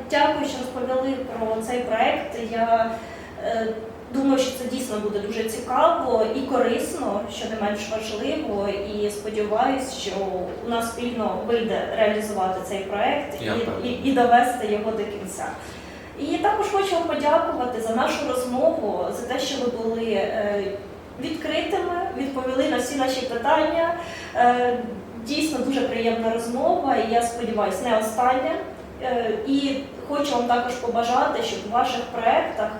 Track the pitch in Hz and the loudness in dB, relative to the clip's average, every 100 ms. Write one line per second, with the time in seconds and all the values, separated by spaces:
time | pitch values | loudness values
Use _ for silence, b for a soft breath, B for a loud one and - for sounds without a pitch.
0 | - 294 302 294 277 247 247 254 262 262 | 0 2 4 2 -2 -4 -6 -4 -2 0
1 | 269 262 - 226 220 220 226 247 240 220 | 0 -2 -4 -4 -2 -2 -2 -2 0 2
2 | 269 - - 226 220 226 233 226 226 226 | 4 2 -2 -6 -4 0 4 4 4 -2
3 | B B B B 220 233 220 - - - | B B B B -2 0 -2 -4 -8 -12
4 | - 254 277 262 254 - 240 - - 208 | -6 2 4 4 4 -2 -4 -4 -4 -2
5 | 208 202 196 220 226 - - 262 330 - | -2 -2 -2 -2 -4 -4 0 4 4 4
6 | 254 226 214 269 - 247 233 - - 302 | 2 2 2 0 0 2 2 0 -2 -4
7 | 214 202 - - 208 214 208 208 - 220 | -2 -2 -4 -6 -6 -2 -2 -2 -4 -6
8 | - 208 269 311 247 202 202 190 208 208 | -4 -4 -2 -2 -2 -2 -2 -2 -4 -2
9 | 208 - 214 214 202 220 269 269 - - | -2 -4 -4 -2 0 2 2 2 -4 -6
10 | 196 185 190 180 185 - 233 233 226 240 | -4 -4 -2 -4 -4 -6 -4 -2 -2 -4
11 | 240 240 202 - 214 233 220 190 - - | -4 -2 -2 -2 0 0 2 -2 0 2
12 | 208 214 208 196 185 185 196 196 196 208 | 4 2 -2 0 0 -2 -4 -6 -4 0
13 | 277 285 - - - 226 - - 247 247 | 0 0 -2 -6 -2 -2 -2 -2 -4 -2
14 | 269 254 240 240 254 240 208 208 220 214 | 2 4 8 8 6 2 0 0 0 -2
15 | 202 202 190 - - - B B B B | -4 -6 -8 -8 -8 -8 B B B B
16 | B - 294 - 415 427 - 392 381 330 | B -8 -2 0 2 2 2 2 2 2
17 | 320 285 294 330 330 262 240 220 220 233 | 0 2 4 4 4 -2 -2 -2 0 2
18 | 302 294 285 254 247 247 320 - 208 175 | 2 0 0 -2 -2 2 4 2 -2 -2
19 | 180 208 240 269 - 269 240 233 226 226 | -2 -4 -4 -2 -2 -2 -2 -2 -2 0
20 | 226 196 - 214 208 202 190 - - - | 0 0 0 0 0 0 -2 -6 -10 -14
21 | - 240 320 311 311 320 - 381 349 349 | -14 -8 -6 -4 -2 -2 0 0 0 -2
22 | - 254 269 262 254 269 302 247 - 277 | -2 -2 -4 -2 -2 2 2 2 0 0
23 | 254 254 226 233 277 311 311 330 339 339 | 0 0 -2 0 4 4 4 2 2 0
24 | B B B - 240 247 247 240 220 - | B B B 4 6 6 4 0 -2 -8
25 | - 233 226 302 311 262 269 262 233 226 | -10 -10 -4 0 0 0 0 2 0 2
26 | 226 220 226 226 - 247 330 - 269 240 | 2 2 2 0 0 2 2 4 4 2
27 | 226 233 240 - 214 208 202 - 247 214 | 4 2 2 -2 -2 0 0 0 2 2
28 | 220 233 254 262 320 - - - - - | 2 2 4 4 2 -2 -6 -12 -14 -6
29 | 262 240 220 208 269 277 277 - - - | -2 0 0 -2 0 2 2 -2 -6 -10
30 | - 285 285 240 240 240 247 - 233 226 | -4 -2 0 2 4 2 2 -2 0 0
31 | 233 254 294 226 220 190 208 240 262 240 | 2 4 2 0 -2 -4 0 2 2 0
32 | 240 240 226 320 - - 214 | -4 0 2 4 2 -2 -4